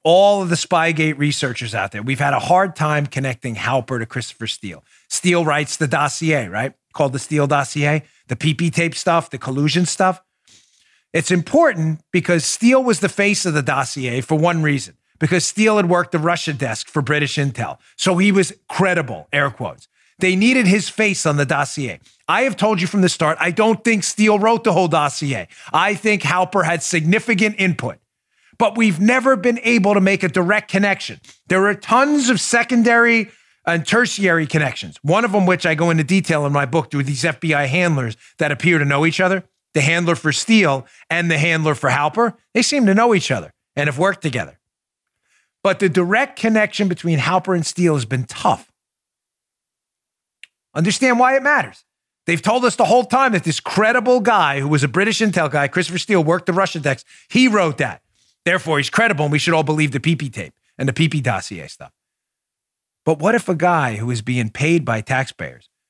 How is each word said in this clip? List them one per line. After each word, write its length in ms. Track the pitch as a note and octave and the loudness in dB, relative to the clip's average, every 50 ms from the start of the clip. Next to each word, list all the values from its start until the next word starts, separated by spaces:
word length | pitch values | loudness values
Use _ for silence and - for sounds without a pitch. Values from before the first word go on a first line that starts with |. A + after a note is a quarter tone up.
| - | 2
All 400 | D#3+ F3 F#3+ G3+ G3+ G3+ G3 F#3+ | 4 6 6 6 6 4 2 0
of 60 | E3 | -2
the 60 | E3+ | -2
Spygate 600 | - - - F3+ D#3+ E3 E3+ E3 D#3 D#3 D#3 D3 | -4 -2 0 0 2 2 0 0 0 -2 -2 -2
researchers 560 | C#3 D3 D3 C#3+ - D3 B2+ A#2 - B2 A2 A#2 | -2 -2 -2 -2 -2 -4 -6 -6 -8 -8 -6 -6
out 180 | G#2 G2 G2+ | -6 -6 -6
there, 120 | - G#2 A2 | -8 -8 -6
we've 160 | C3 C3+ C#3 | -6 -4 -2
had 140 | C#3+ C#3+ C3+ | 0 0 0
a 60 | B2 | 0
hard 360 | - D3+ F3+ F#3 G3 F#3 D#3+ | 0 2 2 2 2 0 -2
time 320 | - D#3 D3+ D3+ D3 D3 | -4 -2 -2 0 -2 -2
connecting 480 | - - C#3+ C#3 C3 A#2+ - - B2 A2+ | -4 -6 -6 -6 -6 -6 -8 -8 -10 -8
Halper 440 | G#2 - A#2+ C3+ C3 A2 - C3 A#2 | -6 -4 -2 -2 -2 -2 -4 -6 -6
to 60 | A2 | -6
Christopher 420 | - - B2+ A#2 - - - A2+ | -8 -8 -10 -10 -10 -12 -12 -10
Steele. 360 | A2 - - - F#2+ D#2+ - _ _ _ _ _ - | -10 -10 -10 -12 -16 -16 -16 _ _ _ _ _ -10
Steele 340 | - - - F3+ F3 E3+ E3 | -8 -2 0 2 2 2 2
writes 320 | D#3 C#3+ D3+ D3+ - - | 0 0 -2 -2 -4 -4
the 120 | - D#3+ | -4 -4
dossier, 600 | B2+ D#3+ C#3+ D3 C#3+ - - D#3+ D#3+ D#3 C#3 A2 | -2 0 0 -2 -2 -2 -4 -2 -2 0 -2 -2
right? 260 | F2+ F#2+ G#2+ B2 C#3 - _ _ _ - | -4 -6 -6 -6 -8 -10 _ _ _ -4
Called 180 | - D3 C3+ | -2 -2 -2
the 80 | C3+ C3+ | -2 -6
Steele 280 | - - D3+ D3 C#3+ | -6 -4 -2 0 0
dossier, 560 | C#3 D3+ C#3+ C3+ - - D3+ D3 D3 D#3 D3 - _ _ _ _ - | 2 0 0 -2 -2 -4 -2 0 0 0 -2 -4 _ _ _ _ -10
the 80 | B2 | -6
P 160 | - - D#3 D3 | -4 -2 -2 -2
P 180 | A#2 F3 E3 | -2 -2 -2
tape 240 | - E3+ E3+ D#3+ B2+ | -2 -2 -2 -2 -4
stuff, 340 | - - F3+ E3 E3 - - | -4 -2 0 0 0 -2 -4
the 80 | - | -10
collusion 480 | B2 - C3+ C3 C#3+ D3 D3+ C3+ F3+ F3+ | -12 -8 -6 -4 -2 -2 0 0 0 -2
stuff. 380 | - - - F#3 F#3 F3+ - _ _ _ _ _ _ _ _ _ _ _ _ _ _ _ _ _ _ | -2 0 0 0 0 0 -4 _ _ _ _ _ _ _ _ _ _ _ _ _ _ _ _ _ _
It's 180 | - E3 - - | -4 -2 0 0
important 680 | F#3 F3 - - - D#4 E4+ C#4 G#3 E3 D#3+ D#3+ D#3 - _ _ - | 0 -2 0 2 2 4 4 4 2 0 -2 -4 -4 -6 _ _ -2
because 320 | F3 - - F3 E3 - | -2 0 0 0 0 0
Steele 360 | - - - A3+ A#3+ C4 C4 | -2 -2 0 2 4 4 4
was 200 | B3+ B3 G#3 - | 4 2 0 0
the 80 | G3+ F3+ | -2 -2
face 360 | - - G3+ G#3 G3+ - - | -2 0 0 0 0 0 -2
of 80 | F3+ D3+ | -2 -2
the 80 | D3+ | -2
dossier 600 | C3 C3 C#3 C#3 C3 - - C#3 B2+ B2 A#2+ C3 | -2 -2 -2 -2 -2 -4 -6 -8 -6 -6 -4 -4
for 140 | B2+ - D#3 | -2 -2 0
one 260 | D3+ D#3+ F3 E3+ D#3+ D#3 | 0 2 0 0 0 0
reason, 320 | D3+ C#3+ C3 - - - _ _ _ _ - | 0 0 -2 -4 -8 -16 _ _ _ _ -4
because 260 | D#3+ - F3+ F3 - | -2 0 0 0 -2
Steele 300 | - - G#3 A3 A3 G#3+ | -2 0 0 2 2 2
had 140 | G#3 F#3 E3+ | 2 2 2
worked 240 | F3+ F3 E3+ - - | 2 2 0 0 -2
the 60 | D#3+ | -2
Russia 340 | D3+ E3+ E3+ D#3+ - E3 C#3+ | 0 0 -2 -2 -4 -6 -6
desk 340 | A#2 C#3 A#2 A2 - - | -4 -6 -6 -6 -8 -8
for 140 | - - D3+ | -6 -4 -2
British 340 | C3 B2 D3+ D3 D3 C3+ - | 0 0 0 0 -2 -2 -2
Intel. 440 | D3+ C#3 C#3 A2+ - A2 C#2 C2+ - _ _ _ | -2 -2 -2 -4 -6 -6 -8 -8 -12 _ _ _
So 200 | - - F#3 F3+ | -4 -2 0 2
he 140 | F3 G3 G#3 | 2 2 4
was 220 | F#3+ G3 F3+ - - _ _ - | 4 2 2 0 -4 _ _ -6
credible, 580 | - - F#3+ F#3 F3+ E3+ C#3+ A#2 G2+ D#2+ D2+ _ C#3+ | -2 0 2 2 2 0 -2 -4 -8 -14 -10 _ -2
air 160 | C#3+ C#3+ C3+ | -2 -2 -2
quotes. 400 | - - A#2 E2+ - - _ _ _ _ _ _ _ - | -4 -6 -10 -10 -12 -14 _ _ _ _ _ _ _ -2
They 180 | F#3 F#3 F#3 | 0 0 2
needed 300 | F#3+ G#3+ B3 C4 C4 A3 | 2 2 2 4 4 4
his 200 | F3+ G3+ G#3+ D#3+ | 4 2 2 0
face 380 | - - - A3 G#3 F#3 - - | -2 -2 -2 0 0 0 -2 -2
on 100 | D#3+ C#3+ | 0 0
the 100 | C#3+ C#3+ | 0 0
dossier. 540 | B2 D#3+ C#3+ C#3 - - D3+ C3+ A2+ F2 - _ _ _ _ _ - | 0 0 -2 -2 -4 -6 -8 -8 -8 -10 -14 _ _ _ _ _ -2
I 140 | E3+ A3 C4 | 0 0 0
have 120 | C4+ - | -2 0
told 240 | - G#3 A3 G#3+ E3 | 0 0 0 2 0
you 80 | F3+ | -2
from 140 | E3 - G3+ | -2 0 2
the 80 | F#3 E3 | 2 2
start, 280 | - - D#3+ D3+ D#3+ - | 2 0 0 0 0 0
I 100 | D#3+ F3+ | -2 -2
don't 320 | E3 G#3+ G#3+ A3+ A3 A3 - | 0 2 2 2 2 0 0
think 220 | A#3 A3+ G3 - | 0 0 0 -2
Steele 340 | - - - G#3+ G#3+ G#3+ G3 | -4 -2 2 2 4 4 4
wrote 240 | G#3 A3 A#3 A3+ A3+ | 4 2 2 2 2
the 100 | A3 E3+ | 2 2
whole 140 | F#3 F3+ | 2 2
dossier. 600 | E3 E3+ D#3 D3 C#3+ - - D3+ C#3 B2+ G2 E2+ - - - - - - | 2 2 0 0 -2 -4 -4 -6 -6 -6 -6 -8 -12 -18 -20 -8 -2 0
I 220 | D#3+ F#3 G#3 G#3 | 0 2 0 0
think 260 | - - G#3+ G#3 G3 | -2 0 0 0 0
Halper 420 | - C#3 F3 F#3 F#3 F3+ - G3 E3+ | 0 -2 0 0 0 0 0 0 0
had 180 | D#3+ E3+ D#3+ | 0 -2 -4
significant 760 | - - F3+ E3 D3+ E3 G3+ A3 - B3 A3 F3+ A3 G#3+ G#3+ - | -4 -4 -2 0 2 2 2 2 0 0 0 0 0 0 0 0
input, 380 | F#3+ F#3 C#3+ - B2 A#2+ - _ _ _ _ _ _ _ _ _ _ _ _ | -2 -2 -2 -2 -6 -8 -10 _ _ _ _ _ _ _ _ _ _ _ _
but 200 | - A#3 G#3 G#3+ | 0 0 0 2
we've 240 | A#3 A3+ G#3+ E3 D#3 | 2 2 2 2 2
never 340 | G3+ A3+ B3 C4 A#3+ C4+ C4 | 2 2 2 2 4 2 2
been 240 | F#3+ F3+ B3 A#3 A#3+ - | 2 2 0 0 0 0
able 300 | A3+ A#3+ A#3 F#3 G#3 G#3 | 0 2 2 4 4 4
to 80 | G3+ | 4
make 220 | F#3+ G3 G3 - F#3+ | 4 2 2 0 0
a 60 | F3 | -2
direct 420 | - F#3 F3 F3+ G#3 G#3 - - | 0 0 0 0 0 -2 -2 -2
connection. 480 | - G3 G3+ G3+ F#3+ - - - G#2+ - _ - - _ _ | -2 0 0 0 -2 -4 -8 -12 -16 -16 _ -20 -20 _ _
There 200 | - F3+ F#3+ G3 | -2 0 2 2
are 80 | G#3 G3 | 2 0
tons 540 | G3+ - - A3+ B3+ C#4 D4 D4 D4 B3 B3 | -2 -2 2 2 4 4 4 2 2 2 2
of 100 | B3 E3 | 0 0
secondary 920 | - - A#3+ A#3 A#3 A#3 B3+ A#3 A3 A#3+ A#3 A#3 A#3 A#3 A#3 A3+ G3+ - - _ _ _ _ _ - | 0 0 0 0 0 2 2 2 4 4 4 4 4 4 4 2 0 -4 -10 _ _ _ _ _ -4
and 160 | E3 E3+ E3+ D3 | -2 -2 0 0
tertiary 640 | - G#3 A#3 A#3+ - - G#3 G3 F3+ E3+ E3 D#3 | 0 2 2 2 0 0 0 0 2 2 2 0
connections, 540 | C3 - D#3 D3 B2+ - - - E3 - - | 0 0 0 0 -2 -4 -8 -12 -14 -14 -6
one 240 | - D3 F3+ G#3+ A#3 | -2 0 0 2 2
of 60 | G#3+ | 2
them 160 | G3 G#3 F#3 | 2 2 2
which 180 | F#3 F3+ E3+ - | 2 2 2 0
I 80 | E3 D#3+ | 0 0
go 160 | D3+ E3+ E3+ | 0 0 2
into 140 | E3 D#3+ D3+ | 2 0 0
detail 420 | A#2+ F#3+ F#3+ - - E3 D3 D3 | 2 0 0 0 0 0 0 0
in 80 | C#3+ C#3+ | 0 0
my 140 | C#3+ C#3 | 0 0
book, 240 | B2 C#3+ E3 - - | 0 -2 -2 -2 -2
through 100 | - C#3+ | -4 -4
these 240 | C3+ C#3 C#3+ A#2+ D#3+ | -4 -4 -4 -2 -2
F 140 | E3 - - | -4 -4 -4
B 160 | - D#3+ D3+ | -2 -2 0
I 100 | C#3+ C#3+ | 0 0
handlers 500 | B2+ C3+ F3+ F3+ E3+ D3+ C3+ B2 A2+ A2 - _ _ _ | 0 0 0 2 2 0 0 -2 -4 -8 -10 _ _ _
that 140 | - D#3+ D3 | -4 -4 -2
appear 260 | C#3+ - D3 F3 E3+ | -2 0 0 2 2
to 80 | D3+ C#3+ | 2 2
know 220 | C#3+ C#3+ C#3+ D#3+ | 0 0 2 0
each 120 | E3 - - | 0 0 0
other, 240 | F#3+ F3+ F#3+ F#3 - _ _ _ _ _ - | 0 0 0 -2 -6 _ _ _ _ _ -4
the 80 | D#3 | -2
handler 320 | C3+ D#3 E3 F3 E3+ E3+ E3 | 0 0 0 0 0 0 0
for 180 | - - D#3 | 0 0 -2
Steele 540 | C#3 - - A3+ A3 G#3+ F#3 D3 C3+ C3 A#2+ _ _ - - - | -2 -2 0 2 4 4 4 4 0 -2 -6 _ _ -16 -10 -6
and 220 | E3 F3 E3+ E3+ | -4 -2 0 0
the 80 | D#3+ D3 | 0 0
handler 340 | D#3 E3+ E3 D#3+ D3+ D#3 C#3+ | 0 0 0 0 0 0 0
for 160 | - - C3 | 0 0 0
Halper. 460 | C3 C#3+ D3 D3+ - A3 A#3+ A3 - _ _ _ - | 0 0 0 0 0 0 0 0 -2 _ _ _ -2
They 80 | A#3 | -2
seem 240 | A#3 - C#4+ C#4+ A#3 | 0 0 0 2 2
to 80 | G3 F#3+ | 4 4
know 220 | G#3+ A#3+ B3 G#3+ | 4 4 4 2
each 160 | D#3+ - - | 2 0 -2
other 240 | C3 G2 D2+ D2+ _ _ _ _ - | -4 -6 -6 -10 _ _ _ _ -6
and 120 | C#3+ D3 | -4 -4
have 100 | D3 B2 | -2 -2
worked 240 | C#3+ F3+ G3 F#3+ - | 0 0 0 0 -2
together. 380 | - D3+ B2+ A2+ D#2+ C#2 - _ _ _ _ _ _ _ _ _ _ _ _ _ _ _ _ _ _ _ _ _ - | -4 -6 -6 -6 -8 -10 -14 _ _ _ _ _ _ _ _ _ _ _ _ _ _ _ _ _ _ _ _ _ -2
But 160 | G3 F#3 - | -2 0 0
the 100 | G3+ F3+ | 0 0
direct 480 | - F#3 F3 F3+ G#3 A#3+ C#4 C#4 - | 2 0 0 2 0 0 0 -2 -4
connection 500 | - A3 A3+ A3 G#3+ G#3+ - - - G#3 | -4 -2 0 2 2 0 0 -2 -2 -2
between 300 | F#3 E3+ - - E3+ D#3+ | -2 -2 -2 -2 -2 0
Halper 380 | C#3 B2+ D#3 F3+ F#3 - F#3+ F#3 | 0 0 0 0 0 0 0 -2
and 100 | E3+ D3+ | -2 -2
Steele 300 | - - F3 F3+ E3 D3+ | -4 -2 0 2 2 2
has 100 | C3+ A#2 | 0 -2
been 200 | G#2+ C3+ B2+ A#2+ | -2 -4 -4 -6
tough. 460 | - - - - F3 - - - _ _ _ _ _ _ _ _ _ _ _ _ _ _ _ _ _ _ _ _ _ _ _ _ _ _ _ _ _ _ _ _ _ _ _ - - _ _ _ _ - | -6 -6 -4 -2 -2 -2 -2 -6 _ _ _ _ _ _ _ _ _ _ _ _ _ _ _ _ _ _ _ _ _ _ _ _ _ _ _ _ _ _ _ _ _ _ _ -20 -20 _ _ _ _ -4
Understand 420 | D3+ E3 G#3 - - C4 B3+ A#3+ | -2 0 0 0 0 2 2 2
why 180 | A#3 B3+ B3+ C4+ | 4 2 2 2
it 60 | C4+ | 2
matters. 440 | B3+ D4 D4 B3 C#3+ A2 - - _ _ _ _ _ _ _ _ _ | 2 0 0 0 -2 -4 -10 -20 _ _ _ _ _ _ _ _ _
They've 120 | E3 E3+ D#3 | -4 -2 -2
told 260 | - G#3 A#3 B3+ B3 | 0 0 0 2 2
us 100 | A3+ - | 0 2
the 100 | - A3 | 2 2
whole 200 | D#3+ A3+ B3 B3 | 4 4 2 2
time 260 | B3 A#3+ C4 C4+ C4 | 2 2 2 2 2
that 140 | G#3+ E3 - | 2 0 -2
this 140 | E3 C#3+ - | -2 -4 -4
credible 600 | - - - F#3+ G#3+ A3 A#3+ B3+ G#3+ B3+ B3 B3 | -6 -4 0 2 2 2 2 2 2 2 2 2
guy 400 | G3 A#3+ A3 F#3+ D#3+ C#3+ C#3 C#3 | 2 2 2 2 2 2 0 -2
who 80 | C#3 | 0
was 160 | D3 D3+ C#3 C#3+ | 0 0 0 0
a 40 | |
British 340 | C#3 A2+ F3+ G3+ A3+ G#3 - | 0 0 0 0 0 0 0
intel 280 | A3 G#3 E3 F3+ D#3 C#3 | 0 0 2 0 0 0
guy, 180 | D3+ D3 C#3+ | 0 -2 -2
Christopher 300 | C3+ - F#3 E3+ D#3 F3+ | -2 -2 -4 -4 -4 -6
Steele, 260 | E3+ - - G3+ F3 D3+ | -6 -2 0 0 2 2
worked 220 | D#3 F3 F3+ - | 2 0 0 0
the 80 | - E3+ | -2 0
Russia 260 | F#3 F#3+ - - D#3+ | 0 0 0 -2 -4
decks. 240 | C3+ C#3+ C3 - - _ - - _ - | -4 -4 -4 -4 -8 _ -20 -20 _ 0
He 180 | - B3 C4 | 2 4 4
wrote 320 | B3 G#3+ G#3 F3 D#3 C3 - | 4 4 2 2 0 0 -2
that. 240 | C#3 A2 D#2+ - _ _ _ _ _ _ _ _ - | -4 -4 -6 -10 _ _ _ _ _ _ _ _ -2
Therefore, 340 | E3+ F#3 F3+ - D#3+ D#3 | -2 -2 0 0 -2 -2
he's 140 | C#3+ C3 - | -2 -2 0
credible, 340 | - G#3 A#3 A3 F#3+ C#3+ D3+ | 0 2 2 2 2 0 -2
and 60 | D3 | 0
we 80 | D3+ C#3+ | 0 0
should 160 | - F3 E3 | 0 2 2
all 80 | D#3+ D#3 | 2 2
believe 280 | D3+ D#3 D3+ D3+ C#3+ | 0 0 0 0 -2
the 80 | C3+ C3 | -2 -2
P 160 | - D3 - | -2 -2 -2
P 140 | B2 D3 B2+ | -2 -4 -8
tape 240 | - A2+ E2+ C#2 _ _ _ _ _ | -10 -12 -12 -14 _ _ _ _ _
and 100 | - C3+ | -6 -4
the 60 | C3+ A#2 | -2 0
P 160 | - D#3+ D#3 | 0 0 0
P 100 | - D3 | -2 -2
dossier 480 | B2 C3 G2+ F#2 - - G2 E2 C#2+ | -2 -2 -4 -4 -6 -10 -14 -14 -16
stuff. 240 | - - - C#2+ D2 _ _ _ _ _ _ _ _ _ _ _ _ _ _ _ _ _ _ _ _ _ _ - | -16 -18 -20 -20 -20 _ _ _ _ _ _ _ _ _ _ _ _ _ _ _ _ _ _ _ _ _ _ -2
But 160 | D#3 D#3+ D3 | -2 -2 0
what 160 | D#3 G#3 A#3+ | 2 0 0
if 120 | G#3 - | 0 0
a 60 | - F3 | -2 -2
guy 440 | C#3+ F3 F3+ F3 D#3+ C#3 A#2+ G#2+ | 0 2 2 2 2 0 -2 -4
who 120 | G#2 A2+ B2 | -4 -4 -4
is 140 | B2 A2 G#2+ | -4 -4 -4
being 260 | B2+ B2 B2 A2+ A2 | -4 -2 -2 -4 -4
paid 340 | - - C#3 D#3+ E3+ E3+ B2+ | -4 -2 0 2 2 2 0
by 160 | A#2+ A2+ A2 | -2 -4 -4
taxpayers, 720 | G#2+ - C3 C3 C3 - - - E2 C2 B1 B1 _ _ _ _ _ | -4 -2 -2 -2 -4 -4 -8 -12 -14 -14 -14 -18 _ _ _ _ _